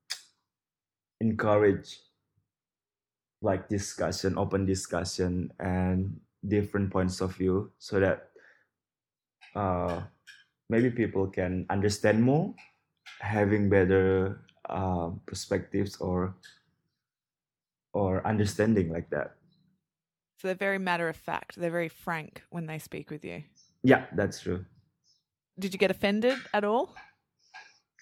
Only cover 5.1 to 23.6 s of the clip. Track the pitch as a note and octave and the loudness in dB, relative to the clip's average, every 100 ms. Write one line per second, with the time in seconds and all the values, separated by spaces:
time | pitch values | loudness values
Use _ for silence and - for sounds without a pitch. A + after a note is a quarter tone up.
5.1 | - F2+ F2+ E2 - F#2 F2+ F2+ F#2 F#2+ | -2 -2 -2 -4 -6 -4 0 2 0 -2
6.1 | - - _ G#2 G#2 G2+ G2+ G2 F#2+ F#2 | -6 -14 _ 0 0 2 0 0 0 0
7.1 | F#2 F#2 F#2 F#2 F#2+ A2 - - G2+ F#2+ | 0 -4 -2 0 0 -2 -10 -4 2 2
8.1 | - - _ - _ _ _ _ _ _ | 2 -6 _ -20 _ _ _ _ _ _
9.1 | _ _ _ - - F#2+ F2+ F2+ F2 F#2+ | _ _ _ -12 -4 -2 0 -2 -4 -8
10.1 | - - - _ _ - A2+ B2+ A#2+ G#2 | -16 -20 -20 _ _ -2 2 2 2 0
11.1 | G2 F#2+ G2 F#2 F#2 - G2 G#2 G2+ G#2+ | 0 -2 -2 -2 -2 -2 0 0 2 4
12.1 | A2 B2 D3 F#3+ - - _ _ _ - | 4 4 4 0 -6 -18 _ _ _ -20
13.1 | - G2+ G#2+ G2+ G#2 G2+ G2 F#2 F#2+ F#2+ | -12 -4 2 4 4 4 6 6 6 6
14.1 | F#2+ F#2+ - - _ - F#2 F#2+ F2+ E2+ | 4 2 -4 -14 _ -8 -4 -2 -2 -4
15.1 | G2 - F#2 - G2 F#2 G2 G2+ - F#2 | -6 -12 -12 -4 -4 -2 -4 -4 -4 -4
16.1 | F2+ F2+ F#2+ - - _ _ _ _ _ | -2 -2 -6 -18 -20 _ _ _ _ _
17.1 | _ _ _ _ _ _ _ _ G2 F#2+ | _ _ _ _ _ _ _ _ -2 0
18.1 | F#2 - G#2+ G2+ - G#2+ G#2+ E2 E2 - | 0 0 0 0 2 2 4 2 -2 -6
19.1 | D2 - - _ _ _ _ _ _ _ | -6 -6 -10 _ _ _ _ _ _ _
20.1 | _ _ _ F#3 F#3 G3 G3 F#3 F3 E3 | _ _ _ -8 -2 -2 0 0 0 -2
21.1 | D#3+ - E3 - - E3+ E3+ D#3+ - - | -6 -6 -8 -8 -6 -4 -2 -4 -6 -8
22.1 | E3 D3+ - - F3 D#3+ D#3 - - D3 | -8 -8 -16 -14 -10 -8 -10 -10 -12 -12
23.1 | D3+ - F2 - _ | -12 -10 -12 -14 _